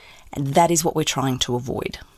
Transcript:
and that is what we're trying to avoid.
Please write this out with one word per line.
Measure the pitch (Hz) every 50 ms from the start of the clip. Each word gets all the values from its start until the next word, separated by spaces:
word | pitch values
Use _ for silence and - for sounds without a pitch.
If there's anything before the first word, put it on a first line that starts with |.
| - - - - - - -
and | - 143 139 135
that | 175 170 165
is | 170 165 160
what | 165 -
we're | 156 156
trying | - - 139 131 131 127 127
to | - - 123
avoid. | 123 127 135 - 104 - - - - - - -